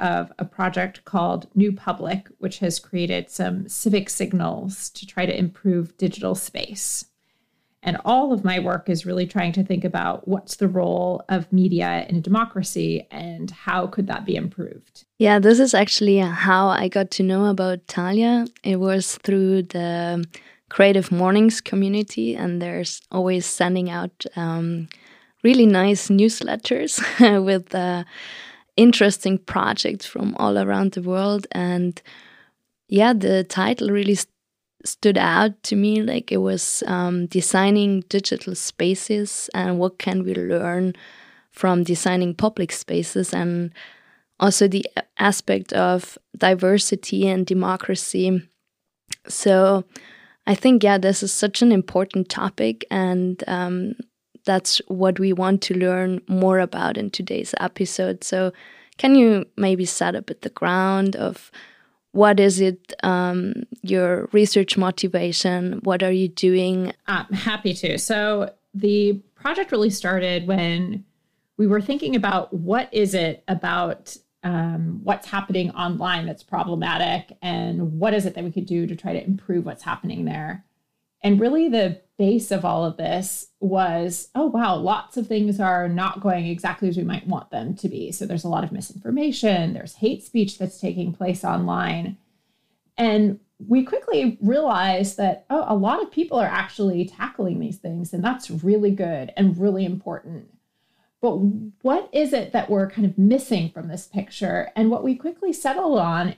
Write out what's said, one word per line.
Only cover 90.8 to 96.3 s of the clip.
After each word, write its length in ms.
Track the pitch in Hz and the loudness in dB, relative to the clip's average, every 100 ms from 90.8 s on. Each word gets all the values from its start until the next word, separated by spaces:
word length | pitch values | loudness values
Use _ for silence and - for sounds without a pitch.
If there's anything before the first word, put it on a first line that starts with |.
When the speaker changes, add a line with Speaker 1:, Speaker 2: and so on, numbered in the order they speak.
Speaker 1:
taking 320 | 180 175 175 | -6 -4 -6
place 320 | 170 185 180 | -4 -4 -4
online. 720 | 180 175 175 175 175 170 180 196 _ _ _ _ _ _ _ - | -2 -2 -2 -2 -4 -4 -8 -12 _ _ _ _ _ _ _ -2
And 440 | 226 214 208 202 _ - 202 | 2 4 2 0 _ -10 0
we 180 | 254 | 2
quickly 540 | 254 523 - 330 262 - | 2 -4 -2 0 0 0
realized 760 | 202 269 302 196 190 185 196 - | 0 2 2 0 0 0 -2 -2
that, 280 | 196 - - | -2 -2 -2
oh, 140 | 294 - | -2 0
a 80 | 208 | 0
lot 260 | 196 311 | 0 0
of 80 | 440 | -4
people 280 | - 339 | -4 -2